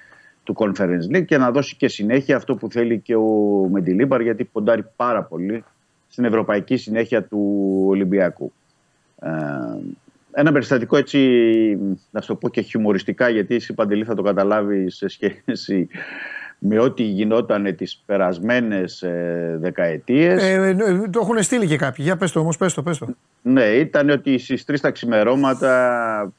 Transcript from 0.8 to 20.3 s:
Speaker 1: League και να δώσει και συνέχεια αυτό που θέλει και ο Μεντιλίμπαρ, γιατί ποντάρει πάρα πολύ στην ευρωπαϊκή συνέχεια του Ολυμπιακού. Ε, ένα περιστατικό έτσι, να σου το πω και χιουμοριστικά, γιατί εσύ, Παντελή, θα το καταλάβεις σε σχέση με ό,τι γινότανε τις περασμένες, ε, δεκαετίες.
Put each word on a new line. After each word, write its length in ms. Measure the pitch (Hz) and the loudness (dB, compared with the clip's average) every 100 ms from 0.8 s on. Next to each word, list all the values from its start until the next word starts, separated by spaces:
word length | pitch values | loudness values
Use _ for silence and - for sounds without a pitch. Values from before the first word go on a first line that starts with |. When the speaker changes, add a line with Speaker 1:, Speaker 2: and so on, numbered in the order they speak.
| 92 87 85 175 | 0 0 0 -2
Speaker 1:
League 80 | |
και 140 | 165 147 | 0 0
να 120 | 123 | 2
δώσει 260 | 131 139 - | 0 -2 -2
και 120 | 131 | -4
συνέχεια 480 | - 104 131 139 131 | -2 -2 0 2 -2
αυτό 180 | - | 0
που 160 | 123 110 | -6 -4
θέλει 280 | 120 120 113 | -2 0 -2
και 160 | - | 0
ο 100 | 113 110 107 104 101 92 | 0 2 2 2 2 2
Μεντιλίμπαρ, 480 | 98 90 92 135 131 | 0 0 0 2 0
γιατί 240 | 117 110 | 0 -2
ποντάρει 400 | - 110 104 110 101 - | -4 -2 0 0 -2 -4
πάρα 260 | 123 110 | -2 -2
πολύ 420 | - 82 95 113 - _ _ _ _ | -4 -6 -6 -6 -10 _ _ _ _
στην 160 | - | -2
ευρωπαϊκή 520 | 120 110 107 101 - 127 | 0 2 2 -2 0 -4
συνέχεια 460 | - 110 113 113 | -2 -2 0 -2
του 180 | 92 104 101 101 98 95 95 | -2 -2 0 0 0 2 2
Ολυμπιακού. 640 | 98 95 98 87 - 69 _ _ _ _ _ _ - | 2 2 2 0 -2 -12 _ _ _ _ _ _ -12
Ε, 100 | 80 78 73 69 58 57 50 - _ _ _ | -8 -6 -6 -6 -8 -8 -10 -14 _ _ _
ένα 200 | - 151 | 0 2
περιστατικό 440 | 143 117 135 113 143 | 2 2 0 2 0
έτσι, 220 | 131 143 131 123 113 113 110 98 98 92 _ | 2 2 4 6 4 4 2 0 -2 -6 _
να 100 | 110 | -10
σου 60 | - | -6
το 80 | |
πω 140 | 104 120 | -6 -4
και 120 | 117 | -4
χιουμοριστικά, 680 | 101 113 107 95 - 101 123 | -4 0 2 0 0 0 2
γιατί 260 | 113 95 | 2 0
εσύ, 200 | 120 - | -2 -2
Παντελή, 300 | 113 107 104 | -2 0 0
θα 100 | 110 | -2
το 80 | 104 | -2
καταλάβεις 760 | 101 98 98 107 101 101 92 - | 0 2 2 2 0 0 -2 -4
σε 120 | 98 | -8
σχέση 800 | - 101 - - 110 - 98 85 - - - - - - - | -4 -4 -4 -6 -6 -2 -2 -2 -6 -14 -14 -14 -14 -16 -6
με 200 | 98 107 | 0 2
ό,τι 240 | 127 - | 2 0
γινότανε 680 | 110 98 107 113 113 104 98 | -2 0 0 0 0 -2 -2
τις 300 | 85 92 - - | -4 -8 -10 -4
περασμένες, 960 | 98 92 87 107 123 113 98 90 - | 0 0 -2 -2 -2 0 -2 -4 -6
ε, 540 | 92 85 85 85 85 82 | -6 -4 -4 -4 -4 -4
δεκαετίες. 840 | 90 87 87 90 - 131 170 | -4 -2 -2 -2 0 2 4